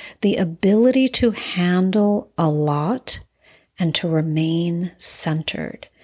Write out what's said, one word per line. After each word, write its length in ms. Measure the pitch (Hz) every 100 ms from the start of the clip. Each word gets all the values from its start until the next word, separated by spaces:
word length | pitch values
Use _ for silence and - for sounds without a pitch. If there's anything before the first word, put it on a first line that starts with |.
| - -
the 140 | 202 -
ability 720 | 175 165 190 214 247 262 262
to 240 | - 240
handle 1000 | 202 - 180 175 180 190 208 208 208 - -
a 100 | 165
lot 720 | 151 151 147 156 254 - - - _ _ _ _ -
and 160 | 170 -
to 120 | 175
remain 840 | 160 160 156 160 165 170 170 180 -
centered, 920 | - - 165 156 - - - - - _